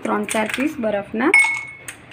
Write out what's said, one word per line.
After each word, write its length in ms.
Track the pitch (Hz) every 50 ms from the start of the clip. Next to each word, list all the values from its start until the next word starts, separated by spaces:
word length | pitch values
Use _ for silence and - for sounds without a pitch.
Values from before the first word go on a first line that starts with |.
ત્રણ 220 | - 226 214 208 208
ચાર 260 | - - 220 214 214 -
પીસ 180 | 247 269 311 311 -
બરફના 520 | 226 214 202 202 202 - - 220 254 339 403 392 392 381 - - - - - - - - - - - -